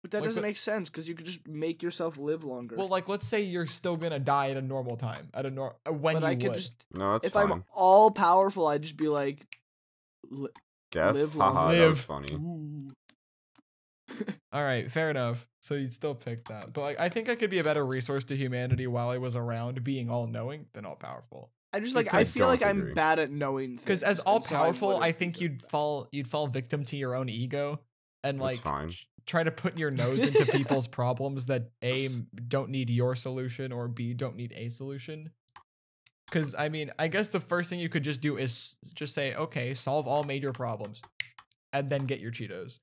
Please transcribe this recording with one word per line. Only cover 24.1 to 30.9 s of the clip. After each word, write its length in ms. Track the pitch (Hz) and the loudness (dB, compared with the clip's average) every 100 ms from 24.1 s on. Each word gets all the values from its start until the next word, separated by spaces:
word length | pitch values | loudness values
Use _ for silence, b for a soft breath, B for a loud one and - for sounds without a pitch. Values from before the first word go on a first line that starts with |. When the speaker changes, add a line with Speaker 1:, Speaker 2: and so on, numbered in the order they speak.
| 190 190 | 2 4
Speaker 1:
and 140 | 220 | 4
so 120 | - 147 | 4 4
I 120 | 160 | 4
Speaker 2:
all-powerful, 260 | - 202 196 | 4 2 4
Speaker 1:
wouldn't 40 | |
Speaker 2:
I 100 | 165 | 2
Speaker 1:
be 0 | |
Speaker 2:
think 280 | 165 175 170 | 2 -2 0
Speaker 1:
good. 0 | |
Speaker 2:
you'd 220 | 170 131 | -4 -4
fall, 460 | - 151 147 143 - | -2 0 0 -2 -4
you'd 160 | 143 127 | -6 -4
fall 180 | 151 143 | -2 0
victim 360 | 127 123 147 135 | -2 -2 -4 -2
to 100 | 143 | -4
your 180 | 131 | -2
own 140 | 127 127 | -2 -2
ego 540 | 113 123 143 143 151 _ _ _ _ | -4 -2 -2 -2 -4 _ _ _ _
and, 160 | 139 139 | -6 -2
Speaker 3:
That's 160 | 131 123 | -2 -2
Speaker 2:
like, 20 | |
Speaker 3:
fine. 320 | 95 71 78 | -2 -2 -4
Speaker 2:
tr-, 160 | 87 - - - | -8 -16 -14 -2
try 180 | 170 | 0
to 60 | 160 | 0
put 260 | 165 180 165 | 0 -4 -2
your 120 | 151 | -2
nose 360 | 131 123 135 262 | 2 2 4 6
into 200 | 139 - | 6 6
Speaker 1:
<laughs> 0 | |
Speaker 2:
people's 400 | 139 135 139 | 4 4 0
problems 580 | 120 | 0